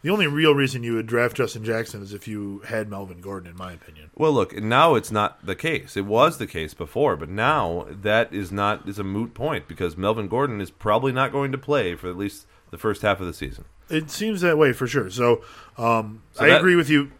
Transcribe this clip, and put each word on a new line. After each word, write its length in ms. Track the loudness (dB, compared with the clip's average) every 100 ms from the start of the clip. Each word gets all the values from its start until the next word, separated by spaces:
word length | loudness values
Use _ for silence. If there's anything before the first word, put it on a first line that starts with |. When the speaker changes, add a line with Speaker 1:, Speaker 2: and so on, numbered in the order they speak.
Speaker 1:
the 80 | 0
only 180 | 2 2
real 260 | 4 4
reason 300 | 4 0 -2
you 120 | -4 -4
would 120 | 0
draft 300 | 0 0 0
Justin 260 | -2 -2
Jackson 380 | -6 -4 -6 -10
is 120 | -14
if 140 | -14 -10
you 320 | -8 -8 -10 -6
had 220 | -6 -6
Melvin 320 | -10 -12 -14
Gordon, 300 | -12 -12 -12
in 60 | -14
my 140 | -14
opinion. 360 | -14 -20 -20 -20 0
Speaker 2:
Well, 160 | 2
look, 200 | 4 0 -2
now 400 | 2 6 6 6
it's 160 | 2
not 340 | 0 0 -2 -8
the 100 | -4
case. 400 | -4 -4 -4 -6
It 100 | 0
was 320 | 4 4 2
the 80 | -8
case 260 | -6 -8
before, 420 | -8 -8 0 0 0
but 140 | -4
now 560 | -2 0 2 0 -4 -8
that 440 | -6 0 2 2
is 180 | -4 -6
not, 360 | -2 -2 -2 -6
is 120 | -8
a 40 |
moot 300 | -4 -4 -6
point 340 | -6 -4 -4 -8
because 280 | -6 -4 -2
Melvin 300 | -2 0 -2
Gordon 320 | -2 -2 -2
is 120 | -8
probably 400 | _ 0 2 2
not 180 | 0 -2
going 200 | -2 -4
to 40 | -6
play 380 | -2 0 0 -4
for 140 | -8
at 80 | -6
least 300 | -6 -8 -20 _ _
the 80 | -6
first 240 | -4 0
half 180 | 0 0
of 60 | -2
the 60 |
season. 320 | -6 -10 -10 -18 -20 -4
Speaker 1:
It 200 | -4 -4
seems 300 | -6 -4 0
that 160 | 2 6
way 160 | 4
for 140 | 4 0
sure. 220 | 0 -2
So, 320 | 0 4 4 0 -20 -20 -2
um, 460 | 2 2 0 -12 -18
Speaker 2:
So 120 | 4 6
Speaker 1:
I 40 |
Speaker 2:
that 100 | 8
Speaker 1:
agree 160 | 6 4
with 140 | 4
you. 220 | 2 2